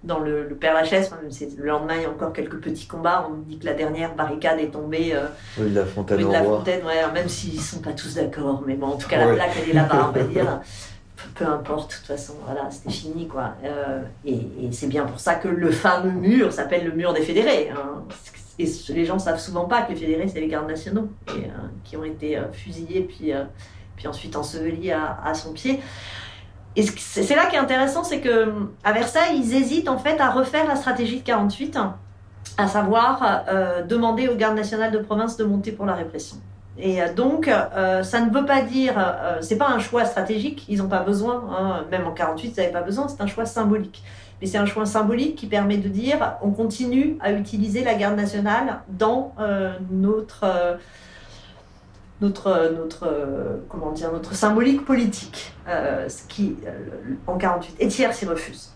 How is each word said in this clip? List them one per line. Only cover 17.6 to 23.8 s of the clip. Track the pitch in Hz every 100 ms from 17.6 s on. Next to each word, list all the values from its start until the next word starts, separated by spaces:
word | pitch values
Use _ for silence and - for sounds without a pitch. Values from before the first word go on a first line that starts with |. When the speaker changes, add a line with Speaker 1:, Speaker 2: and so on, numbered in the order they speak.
| -
Speaker 1:
hein. | 143 139 147 - - - - - -
Et | 165
c-, | - -
les | 165
gens | 170 190
savent | 180 160
souvent | - 175 175
pas | 240
que | -
les | 165
fédérés, | 160 160 196
c'est | 160
les | 156
gardes | 151 156
nationaux, | 156 190 208 214 - -
et, | -
euh, | - - - -
qui | - 156
ont |
été, | 156 156 151 151
euh, | -
fusillés, | - 190 165 165 185
puis, | 185 - 156
euh, | 139 139 - - -